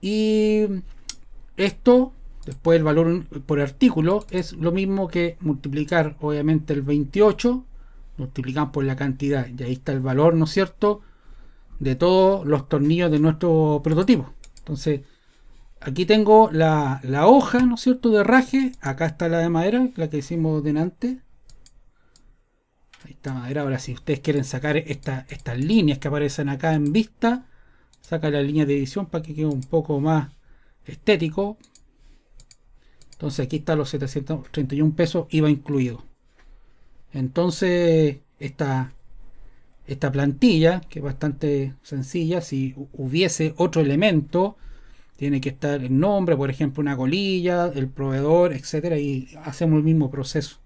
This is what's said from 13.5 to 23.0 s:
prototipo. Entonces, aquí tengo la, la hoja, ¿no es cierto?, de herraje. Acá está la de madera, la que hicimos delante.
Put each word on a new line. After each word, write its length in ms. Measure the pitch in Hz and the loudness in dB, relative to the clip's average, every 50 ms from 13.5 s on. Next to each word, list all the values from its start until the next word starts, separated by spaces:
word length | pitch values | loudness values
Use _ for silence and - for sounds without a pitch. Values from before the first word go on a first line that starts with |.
| 165 160 156 151 151 147 139 | 4 4 4 2 0 0 0
prototipo. 480 | 160 156 156 185 196 247 - - - - - - - - - | 0 0 0 4 4 4 2 2 -6 -12 -18 -20 -20 -20 -20
Entonces, 420 | - - 156 143 - 160 151 139 135 - - _ _ _ _ _ _ - - - - - - - | -12 -10 -10 -6 -2 -2 -2 -2 -4 -12 -20 _ _ _ _ _ _ -20 -20 -20 -20 -20 -20 -14
aquí 260 | - - 131 156 180 | -10 -8 -4 -4 2
tengo 460 | 165 214 220 214 208 214 220 220 - | 2 4 4 6 8 8 8 8 6
la, 500 | 156 156 160 160 156 151 147 135 131 131 131 | 4 2 2 4 4 2 0 -2 -4 -4 -4
la 220 | 127 135 143 156 | -4 0 2 6
hoja, 400 | 196 254 277 262 - - 247 254 | 6 6 6 6 2 2 2 2
¿no 100 | 254 240 | 2 2
es 60 | 226 | 0
cierto?, 300 | - 254 254 254 - 240 | 0 0 0 2 2 2
de 80 | 220 208 | 4 4
herraje. 540 | 202 202 233 262 254 254 - 269 269 254 254 - | 4 6 4 4 4 4 0 0 0 0 -4 -6
Acá 280 | - 139 131 135 160 160 | -8 -8 -4 -2 -4 -4
está 200 | 156 - 175 165 | -4 -4 -4 -2
la 120 | 165 170 | 0 0
de 100 | 165 170 | 0 0
madera, 400 | 170 165 170 190 220 247 254 254 254 | 0 0 0 0 0 0 0 0 -2
la 120 | - 165 156 | -4 -6 -4
que 100 | 151 151 | -4 -6
hicimos 460 | 143 - 175 165 160 156 156 151 143 | -6 -4 -4 -2 -2 -2 -2 -2 -2
delante. 580 | 156 147 151 160 180 - _ - 240 254 254 - _ - - _ - - - - - _ - _ - _ _ _ _ _ - _ _ _ _ _ _ _ _ _ _ _ _ _ _ _ _ | -2 -2 -2 -2 -4 -4 _ -6 -6 -6 -6 -12 _ -20 -20 _ -20 -20 -20 -20 -20 _ -20 _ -20 _ _ _ _ _ -20 _ _ _ _ _ _ _ _ _ _ _ _ _ _ _ _